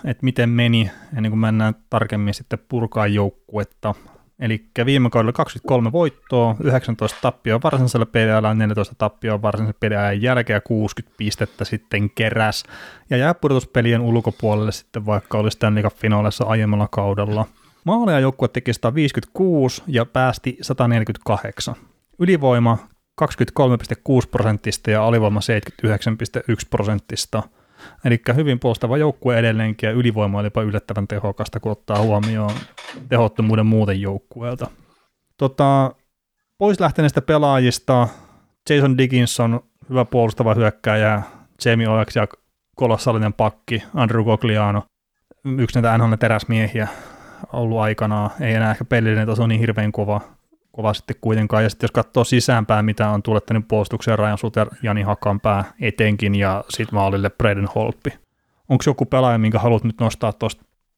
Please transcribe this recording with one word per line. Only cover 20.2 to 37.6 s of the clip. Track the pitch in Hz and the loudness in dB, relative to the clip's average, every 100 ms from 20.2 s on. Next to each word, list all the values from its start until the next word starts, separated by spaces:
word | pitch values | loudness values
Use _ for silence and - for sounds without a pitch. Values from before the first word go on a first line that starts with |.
| 131 - 127 - | 0 -2 -6 -8
sataneljäkymmentäkahdeksan. | - 131 120 117 113 - - 104 98 - - 120 - _ _ - | -6 0 2 2 0 -4 -2 -2 -4 -10 -10 -10 -16 _ _ -2
Ylivoima | 180 175 135 120 117 113 - _ _ - | 2 2 4 4 4 2 -4 _ _ -4
kaksikymmentäkolme | 151 - 123 - 131 120 | -4 0 -2 2 2 2
piste | - 113 | -2 -8
kuusi | - 131 - | 0 0 2
prosenttista | - 107 104 110 - - | 0 0 0 -4 -6 0
ja | 107 110 | 2 2
alivoima | 117 107 104 | 2 2 0
seitsemänkymmentäyhdeksän | - 107 - - 110 104 117 110 | 0 -2 -4 -4 -2 0 -2 -4
piste | 113 123 - | -4 -6 -4
yksi | 110 - | -4 -2
prosenttista. | 117 104 101 - - - 110 - _ _ _ - - 127 | -2 -2 -2 -6 -10 -6 -6 -6 _ _ _ -20 -4 0
Elikkä | 117 - | 0 2
hyvin | 127 147 123 | 0 2 0
puolustava | 123 113 117 139 | 0 -2 -2 0
joukkue | 151 - 127 117 | 0 0 0 2
edelleenkin | 117 110 110 110 110 | 2 2 0 -2 -2
ja | |
ylivoima | 117 120 107 104 101 | 2 0 2 0 0
oli | 104 | -2
jopa | 113 | -2
yllättävän | 107 101 - 104 101 | -2 -2 -4 -6 -4
tehokasta, | 104 101 - 104 113 | -4 -4 -6 -8 -6
kun | 113 | -6
ottaa | 104 - 104 | -6 -2 0
huomioon | 110 104 107 110 104 113 - - - - - | 2 2 0 -2 -2 -6 -10 -18 -18 -14 -2
tehottomuuden | 120 110 - 110 110 110 | 2 2 2 2 4 4
muuten | 110 104 95 | 4 2 0
joukkueelta. | 98 98 _ 117 120 123 117 - _ _ _ _ _ - | -4 -6 _ -12 -10 -8 -10 -12 _ _ _ _ _ -2
Tota, | 135 135 139 139 131 - _ _ _ _ _ - | -2 2 4 4 2 -4 _ _ _ _ _ -2
pois | 202 190 | 0 2
lähteneistä | 165 151 147 143 | 0 2 2 2
pelaajista | - 151 147 135 | 2 2 4 4